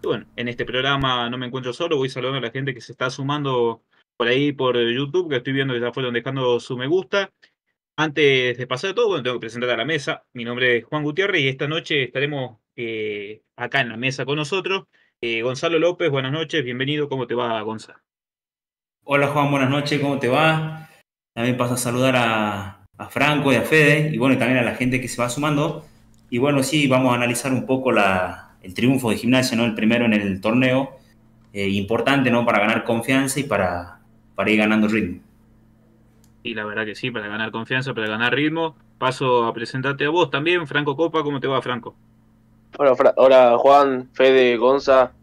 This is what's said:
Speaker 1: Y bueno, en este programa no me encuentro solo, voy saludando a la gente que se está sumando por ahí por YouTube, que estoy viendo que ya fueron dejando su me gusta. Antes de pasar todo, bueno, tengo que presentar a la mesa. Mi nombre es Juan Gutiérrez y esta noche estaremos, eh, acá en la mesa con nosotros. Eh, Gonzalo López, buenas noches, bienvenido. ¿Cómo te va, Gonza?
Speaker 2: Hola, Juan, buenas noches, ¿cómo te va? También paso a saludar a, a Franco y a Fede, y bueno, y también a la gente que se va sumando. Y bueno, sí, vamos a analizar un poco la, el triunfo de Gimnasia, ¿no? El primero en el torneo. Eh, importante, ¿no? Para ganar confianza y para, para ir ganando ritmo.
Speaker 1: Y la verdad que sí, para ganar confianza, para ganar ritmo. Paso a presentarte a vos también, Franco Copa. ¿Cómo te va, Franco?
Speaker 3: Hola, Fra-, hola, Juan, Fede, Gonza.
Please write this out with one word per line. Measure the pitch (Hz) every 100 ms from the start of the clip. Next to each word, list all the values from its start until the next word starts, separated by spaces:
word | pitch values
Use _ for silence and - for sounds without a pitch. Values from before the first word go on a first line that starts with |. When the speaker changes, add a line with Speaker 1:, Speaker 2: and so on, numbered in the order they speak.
Speaker 1:
Y | 208
bueno, | 127 - -
en | 120
este | 120 117
programa | 123 135 143 135 123 120
no | 127
me | 127
encuentro | 131 127
solo, | 120 170 151
voy | 135
saludando | 135 127 135
a |
la | 120
gente | 135 139
que | 127
se | -
está | 120 127
sumando | 135 139 147 139 127 117 113 _ _ _ _
por | 117
ahí | 127 143
por | 139 131 120
YouTube, | 117 120 139 180 175
que | 135
estoy | 123
viendo | 135 135
que | 123
ya | 120
fueron | 120 127
dejando | 120 120 135 127 120
su | - 127
me | 127
gusta. | 180 180 202 196 _ _ _ _ _ _ -
Antes | 156 147 147 135 127 120
de | 123
pasar | 131 196
todo, | 190 233
bueno, | 175
tengo | 123 120
que |
presentar | 113 117 123
a | 117
la | 123
mesa. | 160 143 - _
Mi | 123
nombre | 117 120 127 120
es | 113
Juan | 151
Gutiérrez | 147 151 196 185
y | 135
esta | 131 143
noche | 160 165 151
estaremos, | 123 131 143 147 123 113 _ -
eh, | 117 113 107 104 101 107 _ -
acá | 123 139
en | 123
la | 113
mesa | 131 131 127
con | 147
nosotros. | 147 190 180 190 190 _ _ _
Eh, | 117 117
Gonzalo | 117 131 165 165
López, | 170 180 170
buenas | 139 131
noches, | 151 165 160
bienvenido. | 123 123 135 151 143
¿Cómo | 135 120
te | 120
va, | 120 113
Gonza? | 107 110 - - _ _ _ _ _ _ _ _ _ _ -
Speaker 2:
Hola, | 139 143
Juan, | 147 143
buenas | 143 131
noches, | 143 143 147
¿cómo | 139 135
te | 120
va? | 135 160 160 156 - - - _ _ _
También | - 120 123
paso | 120 123
a |
saludar | 123 123 131 127
a, | 117 110 107 101 95 - _ _
a | 101
Franco | 120 139 147 135
y | 120
a |
Fede, | - 156 147 151 151
y | 110
bueno, | 131 127
y |
también | 120 127
a |
la | 117 -
gente | 123 123
que | 123
se | -
va | 120
sumando. | 135 147 147 156 - - _ _ - _
Y | 120
bueno, | 139 143
sí, | 131 156 143
vamos | 127 131
a | 120
analizar | 120 120 139
un | 127 107
poco | 131 131
la, | 110 101 92 90 90 - _
el | 95
triunfo | 87 120 139 120
de | 101
Gimnasia, | 113 127 127 113
¿no? |
El | 117
primero | 107 107 120
en | 120
el | 107 101 95
torneo. | 107 120 127 131 131 - _ _ _ _ _
Eh, | 101 98
importante, | 98 98 113 131 139 127
¿no? | 120 120
Para | 107
ganar | 104 113
confianza | - 117 113 131 135 147
y |
para, | 131 101 92 87 85 - _ _ _ -
para | 98
ir | 107
ganando | 107 110 107
ritmo. | 110 92 82 - _ _ _ _ _ _ _ _ _ _ _
Speaker 1:
Y | 120 110
la | 107
verdad | 104
que | 107 98
sí, | 127
para | 117 104
ganar | 107 110
confianza, | 113 110 131 135
para | 113 107
ganar | 110 120
ritmo. | 123 151 160 165 - _ _
Paso | 127 131 135 123 117
a |
presentarte | 113 117 131 135 139 143
a |
vos | 170 160
también, | 139 156 180 151
Franco | 147 147 139
Copa. | 165 160
¿Cómo | 147 139
te | 135
va, | 135
Franco? | 123 123 - - _ _ _ _ _ _ _ -
Speaker 3:
Hola, | 143 127
Fra-, | 135 -
hola, | 127 131 127 120
Juan, | 135 143 139 131 127
Fede, | - 131 131 123 120
Gonza. | 120 139 135 131 123 -